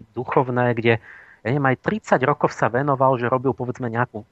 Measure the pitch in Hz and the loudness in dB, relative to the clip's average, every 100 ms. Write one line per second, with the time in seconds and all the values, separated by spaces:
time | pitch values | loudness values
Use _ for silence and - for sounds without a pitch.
0 | - 117 123 - 127 123 123 117 117 117 | -8 -10 -2 0 0 0 0 2 2 2
1 | - - - - 110 143 135 123 - 214 | -2 -20 -20 -10 -4 0 0 0 -2 -4
2 | - 170 131 147 170 - 120 117 147 131 | 0 2 2 0 -2 0 0 0 0 2
3 | 135 127 120 127 131 - 123 120 123 113 | 2 2 0 0 -2 -4 -6 -6 -4 -2
4 | 120 107 - | -2 -6 -14